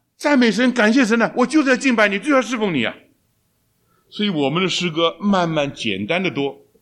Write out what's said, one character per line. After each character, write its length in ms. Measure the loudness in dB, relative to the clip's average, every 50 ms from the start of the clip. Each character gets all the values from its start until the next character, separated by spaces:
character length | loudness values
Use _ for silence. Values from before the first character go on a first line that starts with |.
| _ _ _ -4
赞 200 | -2 2 2 4
美 120 | 4 4
神， 200 | 2 2 0 0
感 200 | 2 2 2 2
谢 100 | 4 2
神 160 | 2 2 2 0
的， 140 | 0 0 0
我 120 | 0 0
就 160 | 2 2 2
是 80 | 2 2
要 60 | 2
敬 200 | 2 0 0 2
拜 100 | 2 2
你， 120 | 2 0 -2
就 160 | -2 0 0
要 80 | 0
侍 160 | 0 -2 -4 -4
奉 160 | -2 -2 0
你 100 | -2 -2
啊。 100 | -2 -4 -8 -16 _ _ _ _ _ _ _ _ _ _ _ _ _ _ _ _ _ _ _ _ _
所 160 | -6 -4 -4
以 20 | -2
我 220 | 0 0 0 0
们 120 | 0 0
的 60 | -2 -2
诗 220 | -2 -4 -4 -4
歌 260 | -2 0 0 0 -2 -2
慢 300 | -2 0 0 2 0 0
慢 240 | 0 -2 -2 -4
简 340 | -6 -6 -6 -6 -4 -4 -4
单 160 | -4 -2 -2
的 80 | -2 -4
多。 340 | -2 -4 -4 -4 -6 -10 _ _ _ _